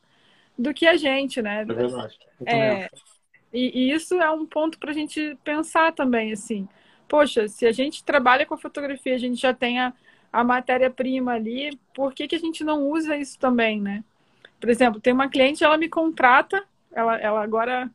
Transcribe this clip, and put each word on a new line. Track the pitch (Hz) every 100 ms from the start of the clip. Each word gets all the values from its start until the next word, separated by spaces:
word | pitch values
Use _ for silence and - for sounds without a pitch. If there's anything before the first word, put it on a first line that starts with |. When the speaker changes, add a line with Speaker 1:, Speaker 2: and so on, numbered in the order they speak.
| _ _ _ _ _ -
Speaker 1:
do | 254
que | 277 330
a | 339
gente, | 285 269 277 262
né? | 208 208 214
Speaker 2:
É |
verdade. | 226 123 - - - _ _
Eu | 131
também | 233 220
Speaker 1:
É, | 196 185
Speaker 2:
acho. | - _ _ _ _ _
Speaker 1:
e, | 240 254 254 254
e |
isso | 311 - 359
é | 311
um | 311 311
ponto | 302 320 320
pra | 277
gente | 302 302 311 302 277
pensar | - 302 320 330 320
também, | 320 262 240 220
assim. | 214 - 214 190 - _ _ _
Poxa, | 294 294 240 214
se | - 233
a |
gente | 226 277 -
trabalha | - 285 247 262 302
com |
a | 302
fotografia, | 302 - 285 277 262 254
a |
gente | 247 240
já | 262
tem | 254 240 247
a, | 254 - _ _ _
a | 220
matéria-prima | 240 247 247 254 254 247 254 262 247
ali, | 233 220 247 294 285 _
por | - 269
que | - 294
que | 330
a |
gente | 330 320
não | 311 302 277
usa | 320 311 294
isso | 277 -
também, | 262 240 226 214
né? | 202 202 - _ _ _ - _
Por | 220
exemplo, | 233 254 214
tem | 254
uma | 254 269
cliente, | 269 262 311
ela | 302 311
me | 330
contrata | 339 320 311 247 262 - 392 403 _ _
ela, | - 226 226
ela | 214 214
agora, | 214 220 240 254 254